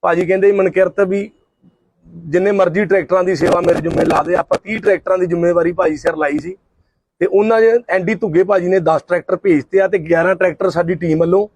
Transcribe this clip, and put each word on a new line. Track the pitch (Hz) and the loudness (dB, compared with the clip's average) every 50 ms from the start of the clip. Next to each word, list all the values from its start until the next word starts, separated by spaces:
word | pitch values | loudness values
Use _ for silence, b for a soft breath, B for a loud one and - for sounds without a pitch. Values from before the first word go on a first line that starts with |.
ਭਾਜੀ | - 175 170 170 175 | -2 -2 -2 -2 0
ਕਹਿੰਦੇ, | 160 190 190 190 202 | -2 0 2 2 2
"ਮਨਕਿਰਤ, | 202 196 190 185 - 185 190 180 - - | 2 2 0 0 2 0 0 0 0 -2
ਵੀ | 202 185 190 202 202 214 _ _ _ _ _ _ _ _ _ _ _ _ _ _ _ | -2 -2 -2 -6 -6 -8 _ _ _ _ _ _ _ _ _ _ _ _ _ _ _
ਜਿੰਨੇ | - - - 170 160 147 180 190 202 | -20 -20 -18 -12 -4 -2 0 0 2
ਮਰਜ਼ੀ | 208 196 190 175 160 196 208 | 2 2 0 0 2 -2 0
ਟਰੈਕਟਰਾਂ | 165 196 190 160 - 180 185 180 | 2 0 -2 0 0 -2 0 0
ਦੀ | 180 190 | 0 0
ਸੇਵਾ | 143 160 - - 170 | 0 0 0 0 2
ਮੇਰੇ | 175 175 170 - | 2 0 0 0
ਜੁੰਮੇ | 151 165 - - - | -2 -4 -2 -2 0
ਲਾ | - - - 147 | 0 0 -2 0
ਦੇ, | 160 180 | 0 -2
ਆਪਾਂ | 180 170 _ 185 170 _ | -2 0 _ -4 -4 _
ਤੀਹ | 196 220 226 | -8 -8 -2
ਟਰੈਕਟਰਾਂ | 180 214 190 170 _ - 185 | 0 0 0 0 _ -2 -2
ਦੀ | 185 180 | -2 0
ਜ਼ਿੰਮੇਵਾਰੀ | 175 175 170 170 175 175 170 165 170 | -2 -2 0 0 2 2 2 0 0
ਭਾਜੀ | 175 180 175 160 156 | 0 0 -2 -2 -2
ਸਿਰ | 143 143 170 160 | -2 -4 -4 -2
ਲਾਈ | 156 151 143 143 151 | -2 -2 -2 -2 -4
ਸੀ।" | - 170 190 _ _ _ _ _ _ _ _ _ _ _ _ _ | -6 -8 -14 _ _ _ _ _ _ _ _ _ _ _ _ _
ਤੇ | 180 | -4
ਉਹਨਾਂ | 190 - 196 208 220 226 220 | 0 2 2 2 2 2 4
ਦੇ | 220 226 226 240 240 - | 4 4 2 0 -2 -2
ਐਨ | 180 190 180 | -2 -2 0
ਡੀ | 190 220 | -2 -4
ਧੁੱਗੇ | 180 226 202 151 170 190 | -4 -4 0 2 0 2
ਭਾਜੀ | 185 208 190 175 | 2 0 0 0
ਨੇ | 180 185 190 | 0 0 0
ਦਸ | 160 156 160 147 | 2 0 0 0
ਟਰੈਕਟਰ | - _ 180 175 - - 185 | -2 _ -4 -4 -2 -4 -6
ਭੇਜਤੇ | 180 - 202 170 147 131 _ - 196 | -2 0 0 0 0 0 _ 0 0
ਆ | 190 | 2
ਤੇ | 190 190 | 2 0
ਗਿਆਰਾਂ | 190 151 160 170 165 170 180 190 | -4 0 0 0 2 2 0 0
ਟਰੈਕਟਰ | 170 190 180 156 - - 185 | 2 0 -2 0 -2 -4 -2
ਸਾਡੀ | - 165 175 165 185 | -2 -2 -2 -2 -4
ਟੀਮ | 151 175 165 156 160 | -4 -2 -2 0 0
ਵੱਲੋਂ | 165 170 180 196 208 208 _ | 2 2 2 0 0 -2 _